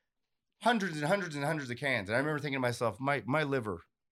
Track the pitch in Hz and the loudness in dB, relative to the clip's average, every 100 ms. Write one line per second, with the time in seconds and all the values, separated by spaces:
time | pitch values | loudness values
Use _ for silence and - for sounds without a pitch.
0 | _ _ _ _ _ _ 220 233 190 151 | _ _ _ _ _ _ 2 2 0 -2
1 | 147 202 180 143 143 156 131 123 143 120 | 0 0 0 -2 -2 -2 -4 -4 0 0
2 | 95 117 151 147 143 135 123 120 117 98 | 2 0 2 -2 -2 0 0 2 -2 0
3 | 135 143 107 156 151 139 107 85 - _ | 0 0 0 0 2 0 0 -6 -10 _
4 | _ | _